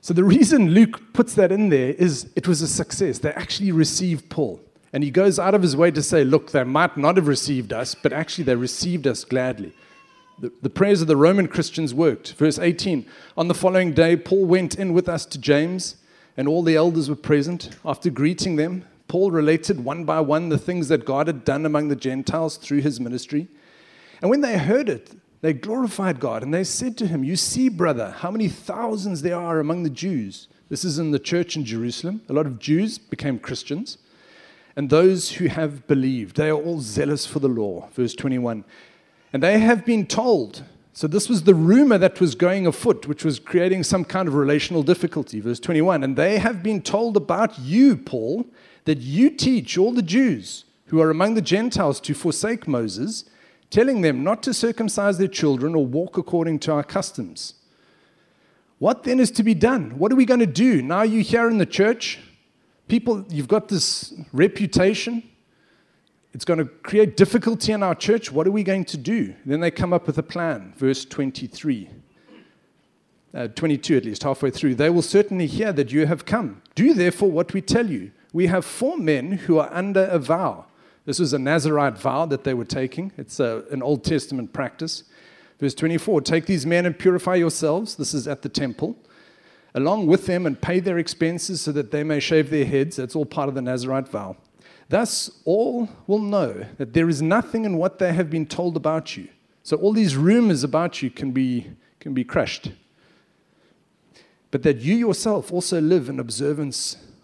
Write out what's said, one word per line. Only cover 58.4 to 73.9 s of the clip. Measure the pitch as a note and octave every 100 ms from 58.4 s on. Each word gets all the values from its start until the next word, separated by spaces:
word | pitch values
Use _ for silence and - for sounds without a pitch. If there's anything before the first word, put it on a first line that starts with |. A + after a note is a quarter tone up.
| _ _ _ _
What | E3 B3
then | - B3+
is | A#3+
to | -
be | A3
done? | G3 A3+ C4 D3 B2+
What | G3
are | C4
we | B3
gonna | B3 A3
do? | C3 B3+ F#3+
Now | B2+ F3
you're | A3+ A3
here | G3+ A#3 A#3
in | A3
the | F3
church. | - G3+ A#3 - - - _ _ _ _ _ _
People, | A3+ A#3 G#3+ F#3+
you've | D#3 B2+
got | G#3+ G#3+
this | F#3+ - - - - D#3
reputation. | B2+ F#3+ - G3 - F#3 G#3+ - A#3 - _ _ _ _ _ _ _ _ _ _
It's | B2+
gonna | - E3 C#3
create | - - G#3 G#3+ -
difficulty | F#3+ A#3 A#3 A#3 -
in | G#3+
our | F#3+
church. | E3+ - A3+ -
What | C3+ E3
are |
we | G#3
going | F#3+ F#3+ F3
to | D#3
do? | B2+ A3+ G#2+ G2 C3
Then | D3
they | E3+
come | - F3+
up | F3 E3+
with | D3
a |
plan. | D3+ F3 E3+ B2+ F#2+ F#2+
Verse | C3 C3
twenty-three. | - - C3+ C3 B2+ - D#3 B2 F#2 - _ _ _ - _ _ _ _ _ _ _ _ _
Uh, | - A#2
twenty-two | - D#3+ C#3+ -